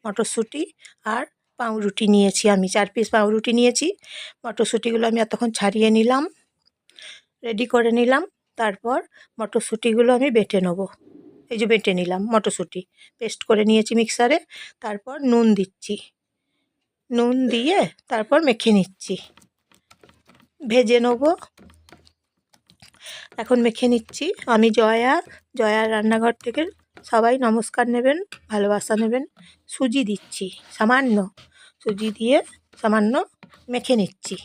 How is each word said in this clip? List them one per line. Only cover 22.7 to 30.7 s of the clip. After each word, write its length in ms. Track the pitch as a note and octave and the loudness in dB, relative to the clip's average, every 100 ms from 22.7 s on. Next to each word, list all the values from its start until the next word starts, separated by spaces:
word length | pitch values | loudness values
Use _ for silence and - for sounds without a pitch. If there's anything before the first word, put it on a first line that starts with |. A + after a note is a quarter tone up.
| _ - _ - - - - | _ -20 _ -20 -20 -16 -12
এখন 200 | A3 B3 | 0 2
মেখে 260 | A#3 A3+ B3 | 2 0 0
নিচ্ছি 380 | A#3+ - - D4+ G4+ - | 0 -2 -8 -6 -6 0
আমি। 200 | A3 A3+ | 4 4
জয়া, 420 | A3 A3 A3+ B3 D#4+ F#4 - _ B3 | 4 2 2 2 0 -2 -20 _ -4
জয়ার 320 | A3 G#3+ A3 | 0 0 0
রান্নাঘর 440 | A3 A3 A3+ A#3 A#3 | 0 0 2 0 -2
থেকে 220 | B3 A#3+ F4 _ _ - - | -6 -6 -6 _ _ -20 -2
সবাই 300 | A#3 A#3 C4+ | 2 2 2
নমস্কার 460 | A#3+ A3+ A#3+ - A#3+ | 2 0 -2 -2 0
নেবেন, 280 | A#3+ C4 D#4 G4+ - _ | 2 0 0 -6 -16 _
ভালোবাসা 460 | G#3+ G3+ G#3 - G#3+ | -2 0 -2 -2 -2
নেবেন। 280 | A3 B3 D#4 _ - _ _ | 0 -2 -6 _ -20 _ _
সুজি 320 | - C4 C4+ | -4 -2 0
দিচ্ছি 420 | G#3 G3 - - F#3+ - - | -2 -6 -10 -12 -12 -14 -20